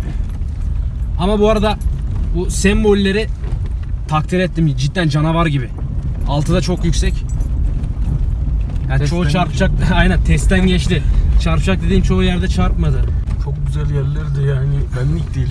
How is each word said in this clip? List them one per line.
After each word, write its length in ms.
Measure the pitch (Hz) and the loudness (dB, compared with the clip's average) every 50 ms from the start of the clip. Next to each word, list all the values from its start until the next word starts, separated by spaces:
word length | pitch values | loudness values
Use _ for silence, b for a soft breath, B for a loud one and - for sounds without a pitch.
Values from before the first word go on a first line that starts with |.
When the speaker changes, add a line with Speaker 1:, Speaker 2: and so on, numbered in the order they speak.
| - - - - - - - - - - - - - - - - - - - - - - - - | -4 -4 -4 -4 -4 -4 -4 -4 -4 -4 -4 -4 -2 -2 -2 -2 -2 -4 -4 -4 -4 -4 -2 -2
Speaker 1:
Ama 200 | 175 190 214 208 | 0 0 2 2
bu 100 | 208 214 | 4 4
arada 280 | 220 214 202 214 202 - - - - - - - - - - - - | 4 2 2 0 0 0 -2 -2 -2 -2 -2 -4 -2 -2 -2 0 0
bu 160 | 175 180 175 | -2 -2 -2
sembolleri 760 | - - - 196 208 214 220 208 202 202 196 196 190 214 220 - - - - - - - - - - - - - - - - - | 0 2 2 2 2 4 4 4 4 4 2 2 0 0 -2 -2 -4 -6 -6 -6 -4 -4 -4 -4 -4 -6 -6 -6 -6 -6 -4 -2
takdir 320 | 156 156 143 - 180 180 | -2 -2 -2 0 0 0
ettim. 360 | 185 165 - 165 165 151 135 123 | 0 0 0 0 0 2 2 0
Cidden 320 | 135 147 - 190 170 151 | 0 -2 0 0 0 0
canavar 360 | 131 151 151 160 165 165 165 | 2 2 2 2 2 2 2
gibi. 240 | 165 143 135 117 110 - - - - - - - - - - - 139 | 0 0 -2 -2 -4 -6 -6 -6 -4 -4 -4 -4 -4 -4 -2 -2 -2
Altı 260 | 139 147 147 - 170 | 0 0 0 2 2
da 80 | 185 | 2
çok 240 | - 180 180 - 175 | 2 0 -2 -2 0
yüksek. 280 | 170 - - 190 185 - - - - - - - - - - - - - - - - - - - - - - - - - - - - - - - - - - - 131 | 0 2 2 2 0 0 -2 -2 -2 -2 -2 -2 -2 0 0 0 0 0 -2 -2 -4 -4 -2 -2 -2 -2 0 0 0 -2 -2 -2 -2 -2 -2 -2 -2 -2 -4 -2 0
Yani 180 | 135 135 143 143 | 0 0 2 2
çoğu 160 | 165 175 175 | 0 0 0
Speaker 2:
Testten 180 | - 147 185 | 2 2 2
Speaker 1:
çarpacak. 300 | 175 156 147 135 190 180 147 147 | 0 0 0 0 0 2 2 2
<laughs> 120 | 147 - 185 | 2 2 4
Aynen, 300 | 175 170 180 175 160 156 | 4 4 4 4 2 2
testten 440 | - 160 151 - - 196 190 185 185 | 2 2 4 4 4 4 4 4 2
geçti. 360 | 180 175 - - 180 160 - - - - - - - - - | 2 2 0 0 0 0 2 2 2 2 2 4 4 2 2
Çarpacak 380 | 170 165 160 - - 190 - - | 2 2 2 2 0 0 0 0
dediğim 200 | 170 196 185 175 | 2 2 2 4
çoğu 200 | - 185 185 185 | 2 2 2 2
yerde 240 | 185 180 175 180 180 | 2 2 0 0 0
çarpmadı. 580 | - 185 185 180 175 175 165 156 135 - - 113 - - - - - - - | 0 2 2 2 2 0 0 0 2 0 0 0 0 -2 -2 -2 -4 -4 -2
Speaker 2:
Çok 120 | 147 139 147 147 139 | -4 -4 -4 -4 -4
güzel 280 | 135 147 147 147 147 | -2 -2 -2 -2 0
yerlerdi 460 | 143 135 139 143 143 147 147 139 143 139 139 | 0 -2 -2 -2 -2 -2 -2 -2 -2 0 0
yani. 320 | 139 131 135 143 143 139 135 - - 123 | 0 0 0 0 0 0 -2 -2 -2 -2
Benlik 380 | 131 147 160 165 147 - - | 0 0 0 -2 -2 -4 -2
değil 140 | 135 127 131 | -2 -2 -2